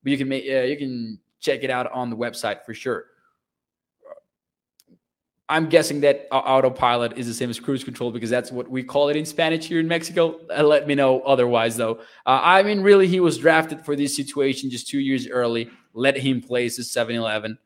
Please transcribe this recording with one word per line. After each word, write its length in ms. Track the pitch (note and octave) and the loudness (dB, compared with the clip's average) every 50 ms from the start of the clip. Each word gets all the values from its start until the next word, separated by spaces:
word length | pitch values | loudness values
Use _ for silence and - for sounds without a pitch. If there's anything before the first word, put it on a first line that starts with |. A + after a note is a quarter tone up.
But 80 | _ C3+ | _ -2
you 80 | C#3+ C3+ | -2 -2
can 100 | C#3 C3+ | -2 -4
ma-, 60 | C3+ | -4
uh, 300 | C3 B2 C3+ C3 C3 B2 | -6 -4 -2 -2 0 0
you 120 | B2+ D3 | 0 -2
can 440 | C#3+ C#3+ C3+ B2+ A#2+ A#2 A2 G#2+ - _ _ _ _ | -4 -6 -8 -8 -8 -8 -10 -12 -16 _ _ _ _
check 240 | - D3+ C#3 A#2+ | -2 -2 -2 -2
it 80 | C3 C3 | -2 -4
out 220 | B2+ B2 B2+ - | -2 -2 -4 -4
on 180 | - B2+ B2 A#2+ | -6 -6 -6 -6
the 60 | A#2 | -6
website 480 | A2 A#2 A#2 - - - A2 G2+ - - | -6 -6 -6 -6 -6 -6 -6 -6 -6 -10
for 100 | - A2 | -16 -16
sure. 300 | - - C3 A2+ F2+ - _ _ _ _ _ _ _ _ _ _ _ _ _ _ _ _ _ _ _ _ - - - _ _ _ _ _ _ _ _ _ _ _ _ _ _ _ _ _ _ _ _ _ _ _ _ _ - | -8 -6 -6 -6 -6 -8 _ _ _ _ _ _ _ _ _ _ _ _ _ _ _ _ _ _ _ _ -20 -20 -20 _ _ _ _ _ _ _ _ _ _ _ _ _ _ _ _ _ _ _ _ _ _ _ _ _ -2
I'm 200 | D3+ D#3+ D#3+ D#3 | -2 -2 0 4
guessing 320 | E3 D#3+ D3+ - D3 D3 | 4 2 2 2 -2 2
that, 260 | C#3+ C#3+ C#3 - - - | 4 4 4 2 -2 -2
uh, 60 | - | -2
autopilot 800 | C3+ - - C3 C3 C3 C3 B2+ - C3 A#2+ A#2+ A#2+ A#2+ A#2 - B2+ | -2 2 2 2 4 4 2 2 2 2 2 2 2 0 -2 -4 -6
is 80 | B2 | -8
the 80 | A#2 A2+ | -8 -6
same 160 | - B2+ A#2+ | -6 -6 -6
as 80 | A2+ - | -6 -8
cruise 240 | - - C#3 B2+ | -4 -4 -4 -4
control, 300 | - - A#2+ - A#2+ A#2+ | -6 -10 -8 -6 -6 -6
because 180 | A#2 A#2+ A2+ A2 | -6 -6 -4 -2
that's 220 | B2 B2 B2 - | -2 -2 -2 -4
what 160 | B2+ B2 A#2+ A#2+ | -10 -10 -8 -6
we 140 | C3 C3 B2+ | -8 -8 -8
call 240 | C3 - C#3+ D3 C#3+ | -2 0 2 2 2
it 80 | D3 | 0
in 80 | D3+ D#3 | -2 -4
Spanish 420 | D#3+ - - E3 D#3+ E3 D#3+ D#3+ | -6 -2 -2 0 0 0 -2 -4
here 140 | - F3 E3 | -2 -2 -2
in 80 | E3 E3 | 0 0
Mexico. 520 | E3+ E3 E3 E3+ F3 F3+ E3 E3 D#3+ - - - - | -2 -4 -4 -4 0 2 2 0 0 -8 -12 -8 0
Uh, 80 | C#3+ D3+ | 2 4
let 220 | D3 D3+ D3 D3 | 4 4 4 2
me 100 | D3 C#3+ | 0 0
know 240 | C#3 C#3 C3 C3 C3 | 2 4 4 2 2
otherwise, 540 | C3 C3+ C3+ B2+ B2 B2 A#2+ A#2 A2+ A#2 A2+ | 2 2 2 4 4 2 2 2 2 0 0
though. 220 | A#2+ A2+ A2+ A#2 A#2 - - - - _ | -2 -2 -2 -4 -6 -10 -20 -20 -6 _
Uh, 140 | B2 C3 C3+ | 2 2 4
I 200 | - E3+ F#3 G3 G3 | 6 6 6 6 6
mean, 180 | G#3 G#3+ G3+ | 4 0 2
really, 240 | F#3+ G3+ G3+ G3 G3 | 6 6 8 8 6
he 140 | F3+ F3+ F#3 | 4 4 2
was 180 | F3+ E3 D3 A#2+ | 2 2 2 4
drafted 460 | C3 E3 D#3+ D#3+ D#3+ D#3+ D3+ - - | 4 4 6 4 2 0 -8 -10 -6
for 100 | - D3 | -6 -2
this 220 | C#3+ C#3+ C3+ - | -2 -2 -4 -4
situation 540 | - C#3 C#3 - C#3+ C3+ C#3 C3 C3+ - C3 | -6 -8 -6 -4 -2 0 0 -2 -2 -6 -8
just 180 | B2 A#2+ - - | -8 -8 -10 -6
two 120 | - C#3 | -4 -2
years 280 | C#3 C3+ C3+ B2+ A#2 - | 0 0 0 -2 -2 -4
early. 420 | B2 B2 B2 A#2 A#2 A#2 A#2 A#2 - _ _ _ | -2 -2 0 0 -2 -2 -6 -6 -12 _ _ _
Let 240 | _ A2+ B2+ C#3 C#3 | _ 0 0 0 0
him 240 | C3 B2+ C3+ C3 A#2+ | 2 -2 -2 -2 -2
play, 280 | - - B2 B2 A#2+ A#2+ | -4 -2 -2 -2 -2 -2
says 220 | A#2 - A#2+ - | -4 -8 -10 -4
seven 240 | - B2 A#2 A2 A#2 | -2 -2 -2 -2 -4
eleven. 440 | A#2 A2+ A2 G#2+ G#2+ G#2+ A2 A2 _ _ | -4 -4 -2 -4 -4 -6 -8 -12 _ _